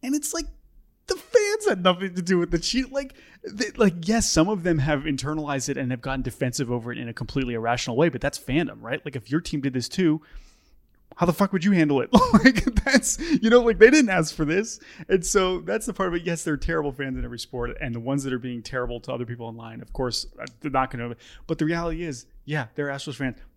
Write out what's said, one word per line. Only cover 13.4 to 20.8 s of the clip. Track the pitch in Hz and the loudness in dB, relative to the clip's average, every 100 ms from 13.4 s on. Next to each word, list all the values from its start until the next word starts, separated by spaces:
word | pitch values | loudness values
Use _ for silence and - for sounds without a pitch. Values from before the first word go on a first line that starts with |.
| 220 | 6
know, | 240 | 6
like, | 233 196 | 6 8
they | 220 | 8
didn't | 294 240 | 8 4
ask | 185 156 | 2 0
for | - 151 | -2 0
this. | 175 220 - - - 165 | 0 -2 -8 -16 -20 0
And | 190 - | 0 2
so | 202 185 185 | 2 2 0
that's | 165 214 214 | -4 -4 -4
the | |
part | 185 190 | -4 -2
of | 175 | -2
it. | |
Yes, | 170 170 - | -4 -4 -2
they're | 147 | -2
terrible | - 165 147 | 0 -2 -2
fans | 131 135 127 | -4 -6 -4
in | 123 | -6
every | 120 | -8
sport, | - 127 120 120 | -10 -6 -6 -6
and | 135 | -6
the | 117 | -6
ones | 117 139 | -2 -2
that | 135 | -2
are | 127 | -4
being | 123 120 | -6 -10
terrible | 110 131 123 120 | -8 -6 -4 -6
to | 120 | -8
other | 127 120 | -8 -6
people | 120 117 | -8 -12
online, | 113 113 113 | -12 -14 -16
of | - | -14
course, | - 127 113 - - | -4 -4 -4 -8 -12
uh, | - - | -14 -10
they're | 151 | -4
not | 131 | -2